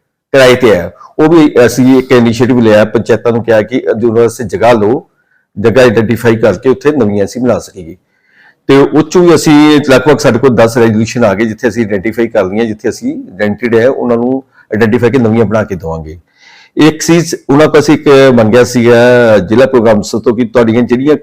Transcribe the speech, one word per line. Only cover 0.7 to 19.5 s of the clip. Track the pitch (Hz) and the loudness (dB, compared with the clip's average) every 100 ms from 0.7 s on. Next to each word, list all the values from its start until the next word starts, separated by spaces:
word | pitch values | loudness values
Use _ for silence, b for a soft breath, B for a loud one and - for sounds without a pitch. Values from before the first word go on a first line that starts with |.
| 90 | 0
ਹੈ। | 87 - B - | -4 -14 B -2
ਉਹ | 156 | 2
ਵੀ | 165 151 - 120 | 4 2 2 0
ਅਸੀਂ | - 127 131 | 2 2 2
ਇੱਕ | 131 | 2
ਇਨੀਸ਼ੀਏਟਿਵ | 127 117 110 120 123 | 2 0 0 0 0
ਲਿਆ, | 110 107 107 | 2 2 2
ਪੰਚਾਇਤਾਂ | 113 - 110 120 | -2 -2 -2 -2
ਨੂੰ | 117 | -4
ਕਿਹਾ | 110 110 | 0 0
ਕਿ | 107 127 - - 117 | 0 -4 -4 -2 -2
ਉਹਨਾਂ | 110 | 0
ਵਾਸਤੇ | 117 - | 0 -2
ਜਗ੍ਹਾ | 110 - 113 | -10 -2 0
ਲਓ, | 120 104 143 - _ _ _ _ - | 2 0 -2 -6 _ _ _ _ -4
ਜਗ੍ਹਾ | 110 127 | -2 2
ਆਈਡੈਂਟੀਫਾਈ | 127 110 107 110 120 113 | 2 0 -2 -2 -2 0
ਕਰਕੇ | 113 185 131 | -2 -2 -2
ਉੱਥੇ | 123 143 | -2 -2
ਨਵੀਆਂ | 151 104 104 98 | -2 -2 -2 -6
ਅਸੀਂ | 120 | -4
ਬਣਾ | 123 98 | -4 -4
ਸਕੀਏ। | - 98 80 - _ b b b b b - | -6 -18 -20 -20 _ b b b b b 0
ਤੇ | 139 | 2
ਉਹ | 139 143 | 2 0
'ਚੋਂ | 160 185 175 | 0 2 4
ਵੀ | 156 | 2
ਅਸੀਂ | - 147 151 147 135 | 4 2 4 2 2
ਲਗਭਗ | 127 151 135 | 0 2 0
ਸਾਡੇ | 139 117 | 0 0
ਕੋਲ | 135 117 | 0 2
ਦਸ | 117 123 | 0 2
ਰੈਜ਼ੋਲੂਸ਼ਨ | 117 110 113 127 113 | 0 0 -2 -2 0
ਆ | |
ਗਏ, | 95 113 | 0 -4
ਜਿੱਥੇ | 107 120 | -4 -4
ਅਸੀਂ | 110 | -4
ਆਈਡੈਂਟੀਫਾਈ | 104 104 113 107 113 | -4 -4 -6 -4 -4
ਕਰ | 113 | -2
ਲਈਆਂ, | 92 104 117 | -4 -4 -6
ਜਿੱਥੇ | 107 113 | -6 -8
ਅਸੀਂ | - 113 262 240 92 | -8 -8 -10 -12 -6
ਰੈਂਟਡ | 104 104 120 113 | -6 -4 -2 0
ਹੈ, | 123 | 0
ਉਹਨਾਂ | - 123 117 | -2 -4 -2
ਨੂੰ | 120 135 - b | -2 -6 -8 b
ਆਈਡੈਂਟੀਫਾਈ | b 107 113 117 117 | b -2 0 0 0
ਕਰਕੇ | 123 | 0
ਨਵੀਆਂ | 113 113 101 | 0 0 0
ਬਣਾ | 110 | -2
ਕੇ | 107 92 | -4 -8
ਦੇਵਾਂਗੇ। | 82 82 78 85 _ b b b b - | -10 -12 -12 -18 _ b b b b 0
ਇੱਕ | 151 156 | 0 0
ਚੀਜ਼ | - 170 165 - - | 0 -2 -2 -6 -2
ਉਹਨਾਂ | 139 151 | 0 2
ਕੋਲ | 147 | 2
ਅਸੀਂ | 143 | 2
ਇੱਕ | 147 151 135 135 | 0 2 4 4
ਮੰਗਿਆ | 120 110 120 | 2 2 2
ਸੀਗਾ | 113 127 117 117 123 123 117 104 | 0 0 2 2 4 2 2 2
ਜ਼ਿਲ੍ਹਾ | 90 | 0